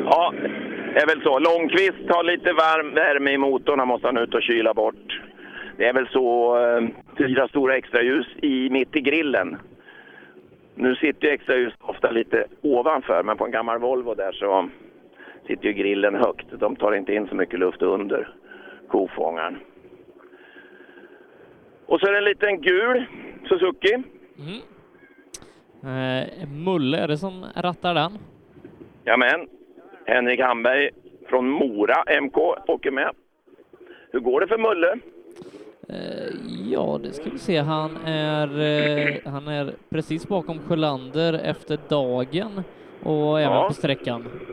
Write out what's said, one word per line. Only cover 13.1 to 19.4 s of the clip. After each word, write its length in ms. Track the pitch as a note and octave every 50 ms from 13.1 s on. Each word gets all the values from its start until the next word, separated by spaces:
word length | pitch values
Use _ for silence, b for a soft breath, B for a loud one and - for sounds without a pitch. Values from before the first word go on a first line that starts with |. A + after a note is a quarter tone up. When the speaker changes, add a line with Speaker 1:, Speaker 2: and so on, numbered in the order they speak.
| G2 E2+
Speaker 1:
men 140 | F2+ G#2+ G#2+
på 80 | - G#2+
en 60 | -
gammal 280 | - A2 A#2 A#2 A#2 A#2
Volvo 360 | A#2+ B2 C3+ B2+ A#2+ A#2+ A2
där 180 | G2+ G2 F#2+
så 360 | F2+ - G2 G2+ F#2+ F#2+ F2 - B B B B B B B - B B B B B B B
sitter 180 | - G#2+ F2+ -
ju 60 | G#2
grillen 420 | G2+ G2 G2 G2 G2+ G2+ G2+ G#2 G2
högt. 320 | G2+ B2 G#2 - - - - - -
De 180 | G#2+ G#2 -
tar 160 | - G2 G#2 G#2+
inte 200 | G2 F#2+ F#2 G2+
in 140 | G#2+ G#2 F#2
så 60 | F#2+
mycket 240 | G2 F#2 - - F2+
luft 240 | F#2 F2+ - -
under 460 | F#2 F#2 F#2+ F#2+ G2+ G2+ - - - - - - B B B B B B B B B -
kofångaren. 680 | - G#2 F#2+ - - - D#2 E2 E2+ E2